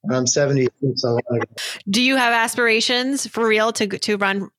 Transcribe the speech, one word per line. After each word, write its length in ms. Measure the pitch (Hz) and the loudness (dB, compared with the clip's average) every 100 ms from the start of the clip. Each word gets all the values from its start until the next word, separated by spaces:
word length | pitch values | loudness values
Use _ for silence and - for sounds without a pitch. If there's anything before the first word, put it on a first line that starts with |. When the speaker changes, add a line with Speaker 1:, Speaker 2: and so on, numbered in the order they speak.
Speaker 1:
when 140 | - 127 | 0 0
I'm 120 | 123 | 0
seventy-six, 760 | - 143 139 127 _ 120 135 | 2 2 2 0 _ -2 0
I 60 | 123 | 0
want 140 | 117 - 117 110 - | -2 -2 -4 -4 -8
to. 220 | - - - | -12 -10 -2
Speaker 2:
Do 120 | 202 | 0
you 140 | 247 269 | 2 2
have 180 | 240 | 2
aspirations 920 | 233 233 - 233 220 220 247 254 277 - | 2 0 0 2 2 2 0 0 -4 -4
for 220 | - 226 | -2 2
real 240 | 214 220 | 2 2
to, 140 | 226 214 | 0 -4
to 300 | 185 - 208 | -4 -4 0
run? 320 | 196 196 196 | 0 -2 -6